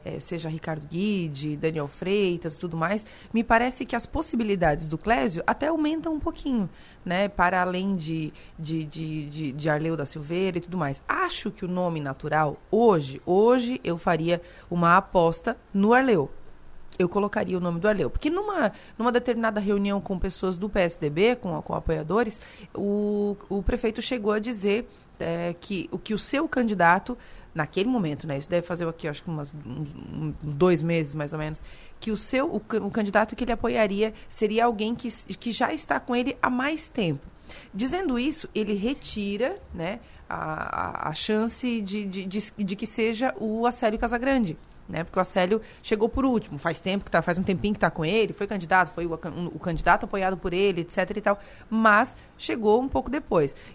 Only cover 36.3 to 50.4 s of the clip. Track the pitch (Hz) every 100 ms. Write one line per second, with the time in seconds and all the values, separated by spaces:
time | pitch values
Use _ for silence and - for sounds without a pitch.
36.3 | - - 247 277 311 - - 175 139 -
37.3 | - - - - 196 254 359 370 240 269
38.3 | - - 214 208 202 226 285 - 214 202
39.3 | 208 262 403 - 175 165 226 - - -
40.3 | - 156 156 - - 92 - - 156 -
41.3 | 214 226 226 247 233 190 208 202 185 190
42.3 | 202 196 - 196 196 214 - 220 220 262
43.3 | - 220 220 233 233 226 220 233 233 262
44.3 | 269 196 151 - - - 175 170 190 185
45.3 | 190 180 220 - - - 214 226 262 262
46.3 | 233 - 143 170 156 185 196 - 175 170
47.3 | 175 196 185 208 202 175 - 156 220 190
48.3 | - 202 208 165 190 175 - 170 160 175
49.3 | 156 175 156 180 165 - 208 226 202 185
50.3 | 185